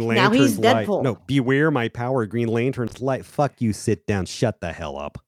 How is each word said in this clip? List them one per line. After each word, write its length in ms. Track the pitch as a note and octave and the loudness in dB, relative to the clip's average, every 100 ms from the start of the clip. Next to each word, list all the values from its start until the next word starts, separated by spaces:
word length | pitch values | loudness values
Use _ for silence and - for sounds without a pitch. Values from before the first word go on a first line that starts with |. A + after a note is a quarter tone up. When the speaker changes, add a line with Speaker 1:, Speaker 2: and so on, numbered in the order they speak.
| A2+ | 2
Speaker 1:
now 220 | A2+ F#3+ | 2 4
he's 260 | A#3+ C4+ G#2 | 4 2 4
Speaker 2:
Lantern's 20 | |
light." 280 | A3 C4 G3+ | 2 2 0
Speaker 1:
Deadpool. 160 | F#3+ | 0
Speaker 2:
No, 120 | C3 G2+ - | 0 -2 -2
"Beware 440 | C#3 A#2+ C3+ D#3 | 0 2 2 2
my 180 | C#3+ A#2 | 2 -2
power, 360 | - A#2+ C3+ G#2+ | -4 -2 -2 -2
Green 220 | A#2 A#2 | -2 0
Lantern's 540 | A#2 B2+ B2+ A2+ - | 0 0 -2 -6 -4
light." 240 | C3 B2+ G2 | -4 -4 -4
Fuck 340 | - C#3+ - | -2 -2 0
you, 140 | A2 | -2
sit 320 | G2+ - G#2 - | 0 0 -2 0
down, 180 | G2+ F2+ | -2 -4
shut 340 | - A#2+ - | -2 -2 -2
the 100 | E2+ | -8
hell 260 | E2 D#2 C#2 | -8 -10 -10
up. 200 | C#2+ - | -12 -14